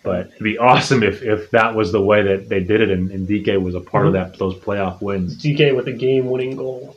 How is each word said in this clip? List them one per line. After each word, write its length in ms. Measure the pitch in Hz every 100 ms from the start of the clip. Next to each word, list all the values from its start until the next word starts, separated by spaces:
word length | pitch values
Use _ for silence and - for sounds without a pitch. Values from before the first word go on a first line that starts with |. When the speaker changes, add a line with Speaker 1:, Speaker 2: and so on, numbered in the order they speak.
Speaker 1:
but 260 | 101 90 92
it'd 120 | -
be 140 | 107 -
awesome 460 | 123 139 - 127
if, 180 | 101 -
if 280 | 113 107 -
that 240 | 113 113 110
was 160 | 104
the 80 | 104
way 220 | 98 104
that 260 | 101 98 110
they 140 | 98
did 180 | 92 107
it 100 | 104
and, 220 | 92 92
and 160 | 95 95
D 160 | 104
K 140 | 107 98
was 180 | 90 87
a 60 |
part 260 | - 107 98
of 60 |
Speaker 2:
Mm-hmm. 180 | 95 90
Speaker 1:
that, 80 | -
those 160 | 95 92
playoff 460 | - 101 95 90
wins. 340 | 101 98 90 -
Speaker 2:
D 180 | 151 143
K 180 | 143
with 160 | 127 127
a 20 |
game-winning 640 | 117 127 131 127 127 127 131
goal 400 | 131 127 120